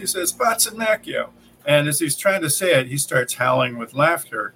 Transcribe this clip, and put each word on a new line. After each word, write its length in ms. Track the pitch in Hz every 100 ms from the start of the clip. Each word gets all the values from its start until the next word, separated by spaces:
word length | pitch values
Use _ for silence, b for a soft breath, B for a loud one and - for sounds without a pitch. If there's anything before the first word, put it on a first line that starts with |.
He 60 | 185
says, 260 | 185 170
Bots 320 | - - 226
and 120 | 226 220
Macchio. 520 | 220 214 - 123 - - b b
And 240 | 147 147 147
as 120 | 147
he's 180 | 160 -
trying 240 | 202 190
to 80 | 156
say 240 | - 185
it, 140 | 143 131
he 100 | 139
starts 380 | - 139 123
howling 420 | - 127 127 127 120
with 160 | 113
laughter. 600 | - 156 165 - 110 104